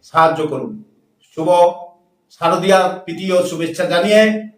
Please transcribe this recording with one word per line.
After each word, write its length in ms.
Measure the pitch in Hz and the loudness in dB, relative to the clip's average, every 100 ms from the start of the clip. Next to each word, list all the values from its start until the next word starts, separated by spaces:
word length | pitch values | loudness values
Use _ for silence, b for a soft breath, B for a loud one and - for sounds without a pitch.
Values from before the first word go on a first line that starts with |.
সাহায্য 440 | _ 165 160 156 156 | _ 2 2 2 -4
করুন। 360 | 131 - - - _ _ _ _ - | -6 -10 -14 -18 _ _ _ _ -6
শুভ 120 | 160 175 175 175 - _ _ _ _ | 0 4 4 0 -16 _ _ _ _
শারদীয়া 580 | _ 170 180 185 190 185 | _ -2 0 2 2 2
প্রীতি 440 | - - 165 190 | -4 -12 -8 -2
ও 120 | 180 | -2
শুভেচ্ছা 420 | 175 165 165 - 180 | -2 -6 -8 -4 -2
জানিয়ে 640 | 170 202 214 214 214 - | 0 2 4 4 0 -8